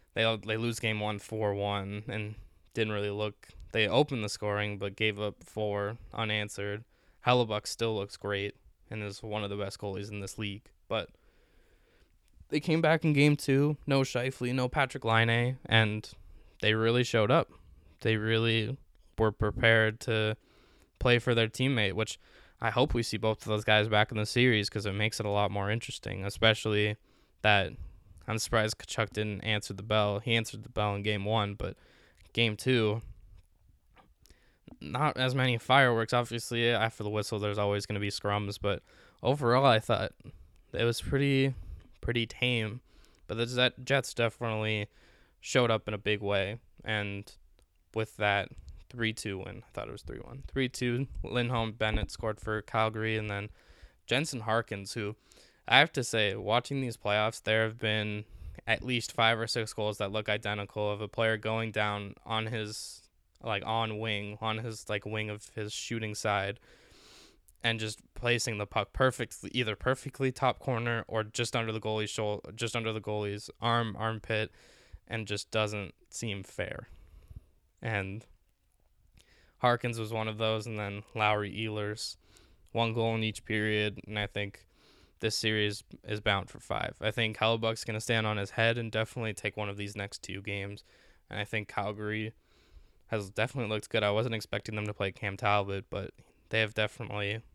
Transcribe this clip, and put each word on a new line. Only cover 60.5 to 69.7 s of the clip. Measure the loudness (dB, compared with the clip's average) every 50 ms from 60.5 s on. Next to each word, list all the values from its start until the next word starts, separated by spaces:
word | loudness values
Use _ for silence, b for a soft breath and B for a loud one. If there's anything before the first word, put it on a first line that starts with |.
| -4 -4 -6 -6 -4 -2 -2 -2
of | -2 -4
a | -6
player | -6 -2 0 2 2 2
going | 0 -2 -2 -2 -2 -2 -2
down | -2 0 0 0 -2 -4 -6 -8 -12 -14 -8
on | -4 -4 -2 -2
his, | -2 -4 -6 -6 -6 -8 -10 -12 -12 -14 -18 _ _ _ _ _ _ _ -10
like, | -4 -4 -2 -2 -2
on | 0 0 0 0 -2 -2
wing, | -4 -4 -4 -4 -4 -4 -8 -8 -6
on | -4 -4 -4
his, | -4 -4 -8 -8 -10 -6 -4
like, | -4 -4 -4
wing | -4 -4 -4 -4 -4
of | -6 -10 -12 -12 -8
his | -8 -8 -6
shooting | -6 -8 -6 -4 -4 -4 -4 -4 -6
side, | -2 0 0 0 2 0 -2 -6 -8 B B B B B B B B B B B B B B B B B -20 _ -2 -2
and | -2 0 0
just | -4 -6 -6 -10 -16 _ -10
placing | -4 0 2 2 2 2 -2 -2
the | -4 -4
puck | -2 -2 -2 -2 -2
perfectly, | 0 2 2 2 2 0 -6 -8 -8 -12 -10 -4 -2
either | -2 0 0